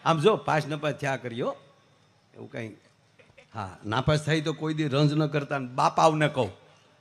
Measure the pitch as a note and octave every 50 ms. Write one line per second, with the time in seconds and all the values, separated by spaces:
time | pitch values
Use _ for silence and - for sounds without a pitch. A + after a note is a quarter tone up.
0 | - C#3 D#3+ D#3+ C#3+ G#3 A3 E3+ - - D3 D#3 D3 C#3 D#3 D3 D3 D3+ C#3 -
1 | D3 C#3 C3+ B2 - B2 A2+ A#2 - - - - - - _ _ _ _ _ _
2 | _ _ _ _ _ _ - - A2+ A2+ - B2+ A2+ A2 - - _ _ _ _
3 | _ _ _ _ - _ _ - - _ - A2+ G2+ F#2 F#2 - - G#2 G#2+ B2
4 | C3 - D3+ D3+ D3+ C#3+ D#3 E3 D3+ D#3+ D3+ D#3 D#3 D#3 D#3+ D#3 D#3 C#3+ B2 C#3
5 | D3+ D3 D3 D3+ D#3 D3+ D3+ D3+ C#3 C3 D3 C#3 C3 B2 B2+ C#3 D3 E3 E3 -
6 | D#3+ E3 D#3 D#3 D3+ C#3+ D3 C3 A#2+ F#2+ - - - - - _ _ _ _ _